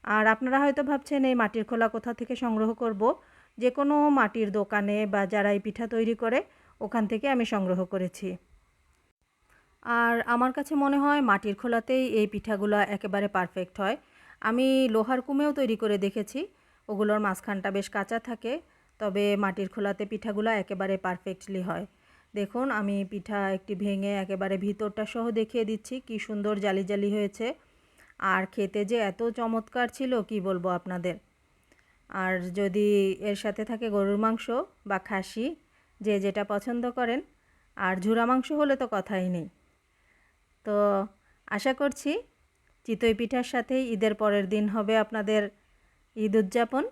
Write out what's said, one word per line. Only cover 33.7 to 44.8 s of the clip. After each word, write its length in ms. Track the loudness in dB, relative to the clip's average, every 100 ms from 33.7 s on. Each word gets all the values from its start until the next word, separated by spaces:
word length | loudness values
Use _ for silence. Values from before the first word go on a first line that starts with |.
| -4 -2
গরুর 300 | 0 2 2 2
মাংস 200 | 0 -2 -4 -4 _ -4
বা 80 | -4
খাসি, 480 | -2 -6 -4 -6 -6 -6 _ _ _ _
যে 120 | 0 0
যেটা 240 | 0 -2 -2
পছন্দ 300 | -4 -2 -4 -4 -2
করেন, 220 | 0 -2 -4 _ _ _ _ -4
আর 160 | -2 0
ঝুরা 220 | 2 2 4
মাংস 220 | 2 2
হলে 240 | 0 2 2
তো 40 | 0 -2
কথাই 320 | -2 -2 -2 -2
নেই। 120 | -6 _ _ _ _ _ _ _ _ _ _ _ -2
তো 100 | 2 4 2 -2 _ _ _ -6
আশা 260 | -2 0
করছি 380 | 0 -2 -2 -4 -4 -6 _ _ _ _ _ -6
চিতই 280 | 0 2 2
পিঠার 280 | 0 -2 -2
সাথেই 300 | -4 0 -2 0
ঈদের 200 | 0 0 2
পরের 240 | 2 2 2
দিন 120 | 0 0
হবে 180 | 0